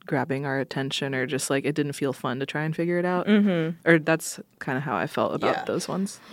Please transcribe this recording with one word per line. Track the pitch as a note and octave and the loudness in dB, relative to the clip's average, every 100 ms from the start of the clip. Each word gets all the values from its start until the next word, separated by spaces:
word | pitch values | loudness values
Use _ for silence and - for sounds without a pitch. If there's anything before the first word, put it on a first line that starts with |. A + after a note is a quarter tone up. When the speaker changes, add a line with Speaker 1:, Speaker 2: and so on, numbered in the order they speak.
| - | -4
Speaker 1:
grabbing | C#3+ B2 C3+ C#3+ | -2 0 -2 -2
our | C3+ | -2
attention, | B2+ C#3+ C3+ - C#3 C3 | -2 -4 -4 -4 -2 -2
or | B2+ | -2
just, | B2+ - | -2 0
like, | C#3 C#3+ | 0 0
it | D3 | 0
didn't | C#3+ | -2
feel | C#3 C#3 | -2 -2
fun | B2+ C3+ B2 | -2 -4 -4
to | C#3 | -4
try | D3+ | -2
and | D#3 D#3 | -2 0
figure | E3+ F3 | 0 0
it | F3+ | 2
out. | F3+ F#3 | 0 4
Speaker 2:
Mm-hmm. | G#3+ G3+ F3 D#3+ E3+ - | 4 4 2 0 0 4
Speaker 1:
Or | E3 | 4
that's | D#3 D#3+ - - - _ | 6 2 0 -10 -14 _
kinda | - C3 | -4 -2
how | C#3+ G#2 | 0 0
I | G#2+ | 0
felt | - A2 - | 0 0 2
about | A#2+ - | 0 0
Speaker 3:
Yeah. | - | -2
Speaker 1:
those | C#3 - | -4 -2
ones. | F3+ G3 - - | -2 -4 -6 -12